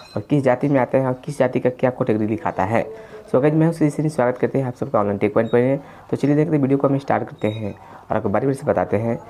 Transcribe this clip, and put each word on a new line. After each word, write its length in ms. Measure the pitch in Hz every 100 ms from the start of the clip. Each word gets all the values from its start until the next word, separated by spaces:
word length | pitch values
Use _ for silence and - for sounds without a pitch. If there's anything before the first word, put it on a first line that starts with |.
| - -
और 60 |
किस 220 | - 147
जाति 240 | 127 123 143
में 100 | 139
आता 180 | 120 131
है 100 | 131
और 60 | 127 -
किस 140 | 147
जाति 200 | 127 135
का 100 | 131
क्या 180 | 127 127
कैटेगरी 360 | 123 123 107 110
दिखाता 380 | 107 92 87 95
है। 180 | 113 - - - - -
So 100 | 131
गाइस, 120 | 143
मैं 120 | 156 160
हूं 80 |
सुजीत 200 | 160 151
सैनी, 160 | 143 151
स्वागत 280 | 151 123 123
करते 220 | 117 135
हैं 60 | 131
आप 100 | 120
सबका 240 | 113 110
ऑनलाइन 180 | 101 101
टेक 160 | 104
पॉइंट 160 | 110 113
पर। 260 | 120 123 139 - - -
तो 60 | 127
चलिए 180 | 139 147
देखते 200 | 156 156
हैं 60 |
वीडियो 160 | 131 139
को 100 | 139
हम 100 | 135
स्टार्ट 240 | - 110
करते 240 | 113 - 107
हैं 240 | 107 104
और 440 | 101 - - - -
आपको 120 | 107
बारी 160 | 104 135
बारी 120 | 135
से 80 | 143
बताते 320 | 92 90 104
हैं 200 | 117 117 -